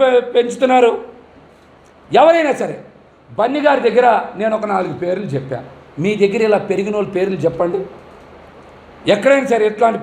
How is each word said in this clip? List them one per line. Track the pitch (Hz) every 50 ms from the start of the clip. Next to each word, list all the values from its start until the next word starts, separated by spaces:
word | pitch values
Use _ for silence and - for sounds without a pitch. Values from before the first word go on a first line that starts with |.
పె-, | 269 254 254 247 240 - -
పెంచుతున్నారు? | 247 240 233 - - 269 254 254 254 247 226 - - - - - - - _ _ - - _ _ _ _ _ _ _ _ _ _ _ _ -
ఎవరైనా | 156 226 294 330 339 339 311 277 247 -
సరే | 214 160 - - - - _ _ _ _ _ _ _ -
బన్నీ | - - 214 254 277 302 277
గారి | 294 277 254 214
దగ్గర | 233 202 240 247 240 220 190 - - - 175
నేను | 214 220 214
ఒక | 208 208 208 196
నాలుగు | 190 180 165 147 135
పేర్లు | 175 175 185 196 208 147 135
చెప్పా, | 131 135 - 127 113 - - - - - - - 139 160
మీ | 208 214 208
దగ్గర | 202 196 196 226 220 214
ఇలా | 208 190 - -
పెరిగిన | 190 180 196 214 208
వాళ్ళ | 208 196 - -
పేర్లు | 180 190 190 190 156 151
చెప్పండి. | 165 - - 175 175 - 381 381 - - - - - - - - - - - - - - - - - - - - - - - -
ఎక్కడైనా | 151 202 202 - 269 277 277 254 -
సరే | 233 220 214
ఎట్లాంటి | 214 208 - 240 226 208 -